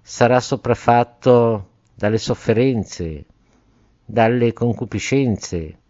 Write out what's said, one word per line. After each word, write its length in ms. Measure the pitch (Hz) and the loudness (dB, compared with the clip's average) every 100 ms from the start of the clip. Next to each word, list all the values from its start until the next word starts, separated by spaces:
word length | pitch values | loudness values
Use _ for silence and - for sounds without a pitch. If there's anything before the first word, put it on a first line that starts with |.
sarà 400 | _ - 120 123 | _ 0 2 2
sopraffatto 1300 | - 131 - 117 - 120 120 _ 131 123 117 110 95 _ _ | 0 -6 -2 -2 2 2 2 _ 4 4 4 0 -6 _ _
dalle 240 | - 104 110 | -6 -2 -2
sofferenze, 1040 | - - - 113 131 120 95 - 85 76 - _ _ _ _ _ _ _ | -4 -6 0 2 2 0 -6 -8 -10 -10 -16 _ _ _ _ _ _ _
dalle 480 | - 107 113 123 120 | -8 0 2 2 0
concupiscenze 1300 | 113 120 110 113 104 - 135 135 98 - 87 78 - _ | 0 -4 -2 -6 -6 -2 0 0 -2 -4 -8 -8 -14 _